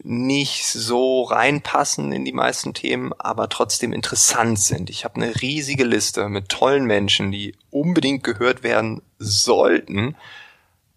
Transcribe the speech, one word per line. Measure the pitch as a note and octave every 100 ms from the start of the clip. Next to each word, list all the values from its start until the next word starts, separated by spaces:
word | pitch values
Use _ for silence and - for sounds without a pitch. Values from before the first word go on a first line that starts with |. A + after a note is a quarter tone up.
nicht | - A#2+ C3 C#3 C#3 - -
so | - A2+ A#2+ C3 C3
reinpassen | A#2 A2+ B2+ D3 - C#3 C#3+ - C#3+
in | C#3
die | C3
meisten | B2+ B2+ C3 C3+ -
Themen, | C3 B2+ B2+
aber | - - A2+ A2
trotzdem | - A#2 - A#2
interessant | - G#2 - - A#2 A#2 G#2+
sind. | - - -
Ich | - -
habe | A2+
eine | A2+ A2
riesige | B2+ D3+ C3+ C#3
Liste | B2 A2 - - G2+
mit | G2+ G2
tollen | - C3 C#3 B2
Menschen, | G#2 G2 - G2
die | G2+ G2+ - _
unbedingt | C#3 D#3+ E3+ C#3 C3+
gehört | A#2+ G#2+ A#2+ B2+
werden | A#2 A2+ A2 A2+ - _
sollten, | G#2 G2+ - G#2 - - - G2 B2+ - - - - _ _ _ _